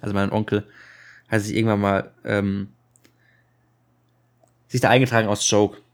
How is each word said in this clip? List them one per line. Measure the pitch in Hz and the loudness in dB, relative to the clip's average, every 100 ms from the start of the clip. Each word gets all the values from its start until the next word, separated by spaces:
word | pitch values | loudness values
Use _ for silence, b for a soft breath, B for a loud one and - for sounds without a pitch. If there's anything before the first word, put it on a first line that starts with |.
also | 104 | -6
mein | 98 98 | -4 -2
Onkel | 107 107 104 - B B B B B _ | -2 0 -2 -4 B B B B B _
hat | 110 | -4
sich | 101 | -2
irgendwann | 110 113 104 | -2 0 2
mal, | 101 98 - _ | 2 0 -4 _
ähm, | - 104 101 98 98 _ _ _ _ _ _ _ _ _ _ _ _ _ _ _ _ _ _ _ _ | -4 -2 -2 -4 -8 _ _ _ _ _ _ _ _ _ _ _ _ _ _ _ _ _ _ _ _
sich | 127 | -2
da | 107 | 2
eingetragen | 123 127 117 110 | 4 4 2 0
aus | 113 - | -2 0
Joke. | 104 104 - _ | 2 0 -2 _